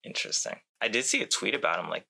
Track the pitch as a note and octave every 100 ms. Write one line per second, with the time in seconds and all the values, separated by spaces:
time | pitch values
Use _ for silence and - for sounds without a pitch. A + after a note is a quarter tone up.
0 | - - - - - - _ _ A2+ A2+
1 | C3 C4+ - - G2+ C#3 - E2+ E2+ -
2 | -